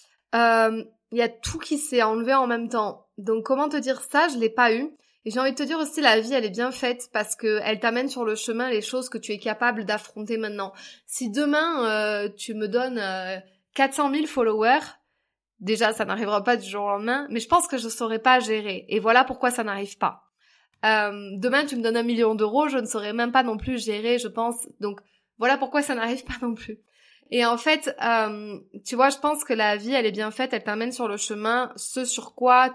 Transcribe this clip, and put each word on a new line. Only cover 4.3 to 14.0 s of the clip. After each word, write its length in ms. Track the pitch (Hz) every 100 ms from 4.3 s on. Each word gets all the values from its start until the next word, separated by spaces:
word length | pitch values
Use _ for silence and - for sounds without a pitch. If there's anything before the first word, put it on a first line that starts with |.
| 254
l'ai 120 | 226
pas 240 | 220 240
eu. 160 | 226 302 - _ _
Et 60 | 220
j'ai 80 | 233
envie 140 | 269
de 40 | 269
te 60 |
dire 160 | 277 320
aussi, 220 | 302 320
la 180 | 269 220
vie, 140 | 226
elle 120 | 269
est 60 | 220
bien 220 | 208 254
faite 360 | 254 247 247 -
parce 240 | 214 214 -
que 240 | 220 214
elle 160 | 214 220
t'amène 300 | 233 240 269
sur 160 | 262
le 100 | 220
chemin 340 | 220 - 226 254
les 120 | 220
choses 280 | 214 254 247
que 100 | 226
tu 120 | -
es 80 | 208
capable 460 | 226 214 240 220
d'affronter 540 | 208 208 - 214 214 226
maintenant. 340 | 214 208 190 - - - -
Si 240 | - 240
demain, 540 | 214 294 302 330 302
euh, 440 | 226 214 214 208 208 202
tu 180 | -
me 120 | 214 208
donnes, 320 | 233 254 240
euh, 380 | 196 190 185 190 190 _ _
quatre 200 | - 269
cent 140 | 269